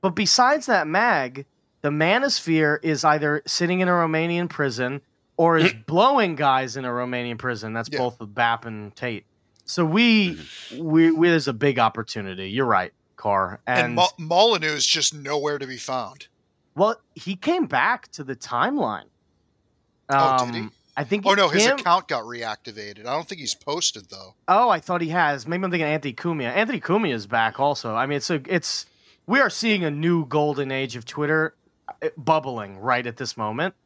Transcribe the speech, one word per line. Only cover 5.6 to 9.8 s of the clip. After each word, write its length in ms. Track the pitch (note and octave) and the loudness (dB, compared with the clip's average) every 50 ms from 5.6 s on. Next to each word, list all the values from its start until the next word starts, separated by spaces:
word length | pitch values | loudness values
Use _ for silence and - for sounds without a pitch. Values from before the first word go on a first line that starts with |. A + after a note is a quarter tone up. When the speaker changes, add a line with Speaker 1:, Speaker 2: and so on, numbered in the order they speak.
| D#3 F#3+ - | 4 2 2
Speaker 2:
<clears throat> 140 | A2 A2 | -2 -8
Speaker 1:
blowing 500 | - D3 F3 G#3+ C4 C#4+ C4+ A3 F#3 D#3+ | -2 2 4 4 6 6 4 2 2 0
guys 400 | C#3 D3+ C#3 C3 C3 C3 B2+ A#2 | 0 2 2 2 2 0 -2 -6
in 80 | C#3 C3 | -8 -6
a 40 | B2+ | -4
Romanian 500 | A#2+ B2 B2 B2 B2+ B2 A#2+ A#2+ A#2+ A#2 | -4 -4 -4 -4 -4 -4 -4 -4 -6 -6
prison. 340 | A#2+ B2+ A#2+ A2 G#2 A2 A2 | -6 -6 -6 -6 -6 -6 -6
That's 160 | A2+ A#2 - | -6 -6 -6
Speaker 2:
Yeah. 80 | D3+ C#3 | -4 -2
Speaker 1:
both 200 | B2+ B2 A#2 _ | -2 -4 -4 _
the 80 | A2+ | -16
Bap 380 | G#2 G#2 A#2+ A#2+ A#2 A#2 A2+ - | -14 -2 0 2 2 2 0 -4
and 280 | A#2 A2 G#2+ G#2 G#2 - | -10 -12 -10 -12 -14 -12
Tate. 300 | - - B2 A2+ G2+ _ _ _ _ _ _ _ _ _ | -8 -8 -8 -8 -8 _ _ _ _ _ _ _ _ _
So 200 | - - - | -10 -2 -2